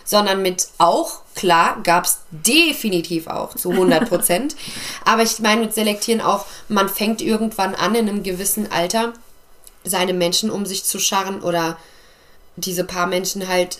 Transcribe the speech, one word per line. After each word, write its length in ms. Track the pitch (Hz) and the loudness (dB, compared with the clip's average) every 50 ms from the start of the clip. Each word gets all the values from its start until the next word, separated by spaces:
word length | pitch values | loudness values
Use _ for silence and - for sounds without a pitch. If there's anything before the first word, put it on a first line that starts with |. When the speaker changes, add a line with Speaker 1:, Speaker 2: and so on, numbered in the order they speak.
| - | -6
Speaker 1:
sondern 380 | - 208 208 208 196 190 196 | 0 2 2 4 4 2 2
mit 260 | 190 185 185 185 - - - - | 0 0 0 -2 -6 -6 0 2
auch, 420 | 170 170 208 302 320 - - - - - - | 4 4 4 2 0 -2 -6 -14 -16 -16 -10
klar, 420 | - - 180 170 165 180 247 247 240 185 | -2 2 4 4 6 4 2 0 -2 2
gab's 360 | 175 170 175 170 - - - - - | 2 2 2 2 0 -4 -4 -6 -16
definitiv 960 | 165 156 - 220 269 320 339 311 277 - - 214 185 170 160 - 170 160 160 | -12 -2 0 4 4 6 4 4 0 -2 -2 0 0 0 -2 -2 -4 -6 -4
auch 260 | - - - - - - | -4 -6 -6 -6 -6 -8
zu 180 | - - 180 175 | -6 -4 0 2
hundert 340 | 185 185 180 170 160 - - | 4 4 6 6 4 4 2
Prozent. 460 | 175 202 - - 175 190 269 302 - - - - - - | 0 0 2 2 0 0 0 -4 -6 -8 -12 -12 -10 -10
Speaker 2:
<laughs> 240 | - - - - - | -10 -10 -10 -2 0
Speaker 1:
Aber 160 | - 226 226 | 2 4 4
ich 180 | 226 226 - - | 2 2 0 0
meine 220 | 220 208 214 233 | 2 2 2 2
mit 120 | 226 214 - | 2 0 0
Selektieren 460 | 220 214 214 208 208 - - 226 226 | 0 0 0 0 -2 0 0 0 0
auch, 260 | - 160 202 196 - - - - - | 2 0 0 0 -2 -10 -16 -16 -8
man 220 | - 214 202 196 190 | -2 0 2 2 0
fängt 320 | - - 208 220 226 - | 0 -2 -2 -2 -2 -2
irgendwann 540 | - 220 220 214 226 220 - - 190 202 196 | -2 -2 0 0 0 -2 -2 -2 -2 -2 -2
an, 180 | - 175 208 220 | -2 0 0 2
in 140 | 233 226 202 | 2 0 0
einem 140 | 208 208 190 | -2 -2 -4
gewissen 480 | 190 180 175 202 190 - 214 202 196 | -4 -4 -4 -2 -4 -2 -2 -4 -2
Alter 420 | - 170 170 180 220 226 233 233 233 - - - - - - _ - - - - _ - - | 0 -2 0 0 0 0 -2 -2 -6 -10 -20 -20 -20 -20 -20 _ -20 -20 -20 -20 _ -14 -8
seine 300 | - 208 180 185 190 180 | -4 0 0 0 0 2
Menschen 360 | 180 175 170 180 - 220 214 | 2 2 2 2 0 -2 -2
um 160 | - 202 202 | -2 -2 -4
sich 180 | 180 190 185 - | -4 -6 -6 -4
zu 160 | - - 196 | -4 -4 -2
scharren 420 | - - 208 196 185 190 196 - | -2 0 0 0 -2 -2 -6 -4
oder 360 | - 175 170 170 165 160 170 - - - - - - - - _ _ _ - - - - - | -2 -2 0 0 0 -2 -4 -6 -14 -20 -20 -20 -20 -20 -20 _ _ _ -20 -20 -20 -20 -12
diese 280 | - - 190 175 180 180 | -10 -6 -4 -2 -4 -4
paar 220 | - 185 180 175 | -4 -2 -2 -2
Menschen 400 | 180 196 180 185 185 - 196 185 | 0 0 -2 -2 -2 -4 -6 -4
halt, 320 | 185 185 180 180 180 - - | 0 2 2 2 0 -2 -12